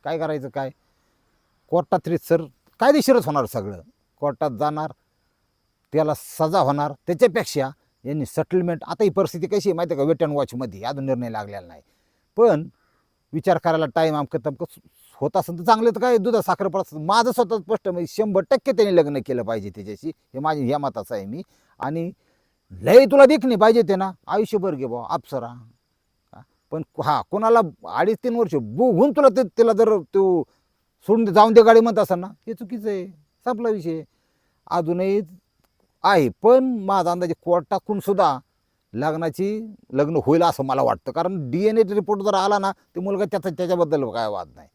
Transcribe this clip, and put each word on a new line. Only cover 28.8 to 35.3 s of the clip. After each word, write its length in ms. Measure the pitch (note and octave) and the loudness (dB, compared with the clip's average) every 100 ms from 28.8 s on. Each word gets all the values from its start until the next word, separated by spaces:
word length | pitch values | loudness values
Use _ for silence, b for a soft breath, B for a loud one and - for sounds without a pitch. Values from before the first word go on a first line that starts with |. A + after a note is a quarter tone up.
| B3+ F3 C#4 | 0 4 2
तुला 160 | A#3 C#4 | 6 4
ते, 140 | G3+ | 4
तिला 300 | G#3 - A#3 | -2 2 2
जर 260 | G#3+ A3+ G#3 D3 | 4 2 2 0
तू 280 | G3 F#3+ F3 C#3 _ _ _ _ _ - | 0 2 2 -2 _ _ _ _ _ -2
सोडून 180 | A3+ | 0
दे, 80 | A3 | 2
जाऊन 200 | F#3+ A3 | 4 8
दे 100 | A3+ | 8
गाडी 180 | A3+ A3+ | 10 8
म्हणत 180 | A#3 A3 | 6 0
असेल 200 | F#3+ F3 | 0 -2
ना, 80 | F#3+ | -6
हे 280 | - - | -14 -14
चुकीचं 340 | A3+ G3+ A#3+ G#3+ | -14 -12 -10 -8
आहे, 180 | G3+ F#3 E3 _ _ | -8 -10 -18 _ _
संपला 240 | - A#3 A#3 | -8 -4 -2
विषय. 340 | A3 E3 D#3+ D#3 _ _ _ _ _ - | -2 -4 -8 -10 _ _ _ _ _ -4
अजूनही 500 | F3 D#3+ F3 F#3+ G3+ E3 | -4 -2 -2 0 -2 -4